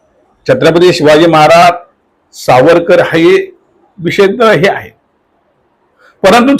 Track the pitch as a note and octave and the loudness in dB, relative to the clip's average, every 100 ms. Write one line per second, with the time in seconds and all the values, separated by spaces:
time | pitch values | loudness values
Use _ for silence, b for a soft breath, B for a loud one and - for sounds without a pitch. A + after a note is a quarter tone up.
0 | _ _ _ _ - B2+ D3+ E3 F3+ E3 | _ _ _ _ -6 -2 0 0 0 0
1 | D3 D3+ E3+ D#3 D3+ E3+ F3 F3 - _ | 0 2 2 2 2 4 2 -2 -10 _
2 | _ _ _ - - B2+ C#3 F3 E3+ F3 | _ _ _ -14 -2 0 2 0 0 0
3 | C#3 E3 E3+ F#3 - - _ _ _ - | 0 0 0 0 -4 -14 _ _ _ -12
4 | E3 - G3 A#3+ A3+ F#3 F3+ C#3 - _ | -8 -2 -2 0 0 0 -2 -6 -12 _
5 | _ _ _ _ _ _ _ _ _ _ | _ _ _ _ _ _ _ _ _ _
6 | b b F#3+ A3+ B3 | b b -2 0 0